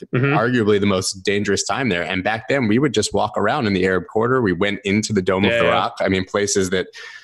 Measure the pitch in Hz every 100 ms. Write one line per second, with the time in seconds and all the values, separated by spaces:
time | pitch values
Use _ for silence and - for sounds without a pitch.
0 | - 123 139 120 120 123 107 104 101 92
1 | - 95 101 101 101 95 - 110 127 87
2 | 82 95 101 113 - 135 110 117 147 107
3 | - 101 104 101 104 147 107 92 92 92
4 | - 107 120 131 104 85 101 101 98 104
5 | 104 101 92 92 101 117 117 90 110 -
6 | 98 95 - 104 101 101 92 92 90 -
7 | - -